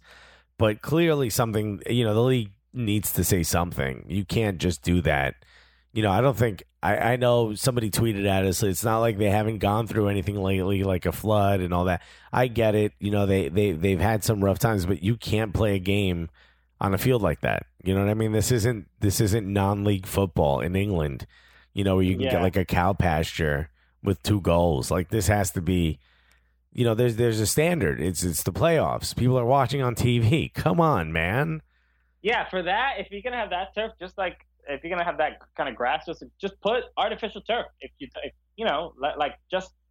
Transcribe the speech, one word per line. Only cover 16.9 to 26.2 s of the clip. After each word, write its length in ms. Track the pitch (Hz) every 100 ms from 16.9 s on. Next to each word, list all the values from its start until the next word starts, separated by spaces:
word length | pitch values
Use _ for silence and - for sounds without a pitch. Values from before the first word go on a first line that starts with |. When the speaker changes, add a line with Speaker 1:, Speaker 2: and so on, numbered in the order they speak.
Speaker 1:
a 40 | 95
field 240 | 123 123
like 180 | 92 71
that. 260 | 60 50 - _
You 120 | 92
know 60 | 95
what 100 | 101
I 40 |
mean? 180 | 110 110
This 200 | 107 98
isn't, 360 | 123 117 110 - _
this 200 | 104 -
isn't 260 | 107 113 95
non-league 600 | 98 98 101 104 95 92
football 540 | - 95 - 76 67
in 160 | 76 95
England, 500 | 104 87 73 64 - _ _ - _
you 120 | -
know, 120 | 98 95
where 80 |
you 100 | 92
can 100 | 92
Speaker 2:
Yeah. 80 | 98
Speaker 1:
get, 100 | 85
like, 140 | 92 95
a 80 |
cow 280 | 87 90 90
pasture 800 | 95 87 80 80 - 78 71 78 _ _ _
with 200 | 101 92
two 180 | - 104
goals. 480 | 87 85 87 69 -
Like, 180 | 80 82
this 200 | 107 87
has 220 | 104 92
to 100 | -
be, 360 | 85 90 80 71 _ _